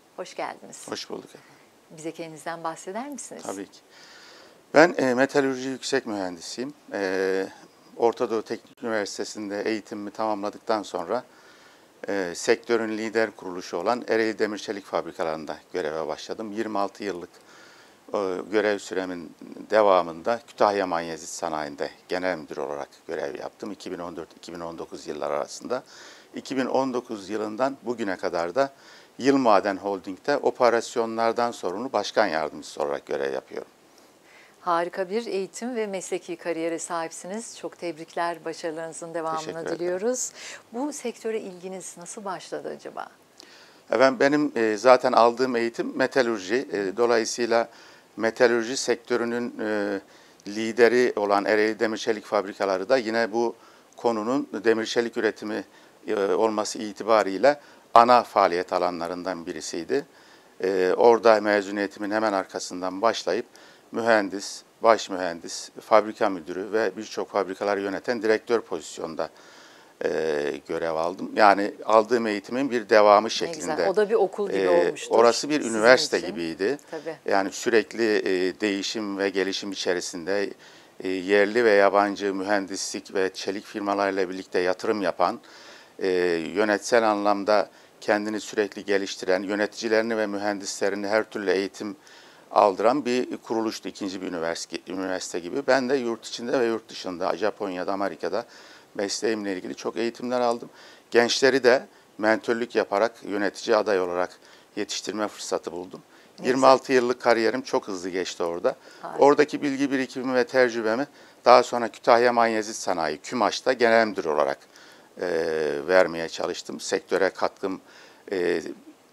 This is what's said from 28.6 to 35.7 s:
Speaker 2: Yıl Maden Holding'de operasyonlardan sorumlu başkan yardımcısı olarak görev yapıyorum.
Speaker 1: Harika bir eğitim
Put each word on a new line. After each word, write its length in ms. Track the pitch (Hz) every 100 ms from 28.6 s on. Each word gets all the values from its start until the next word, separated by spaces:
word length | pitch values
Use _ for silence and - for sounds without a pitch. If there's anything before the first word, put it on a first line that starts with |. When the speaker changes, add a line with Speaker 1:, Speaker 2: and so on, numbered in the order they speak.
| 135 - - - - -
Speaker 2:
Yıl 200 | 123 139
Maden 400 | 120 98 101 95
Holding'de 600 | 101 98 98 92 - 143
operasyonlardan 1120 | 127 - 123 113 - 123 113 113 117 110 120
sorumlu 420 | 117 95 95 131
başkan 340 | 104 101 - 104
yardımcısı 560 | 80 76 73 - -
olarak 220 | 73 71 -
görev 280 | 71 69
yapıyorum. 340 | 65 - 69 - _ _ _ - _ _ - - _
Speaker 1:
Harika 480 | - 170 175 196 180
bir 160 | 214 233
eğitim 500 | 190 185 - 233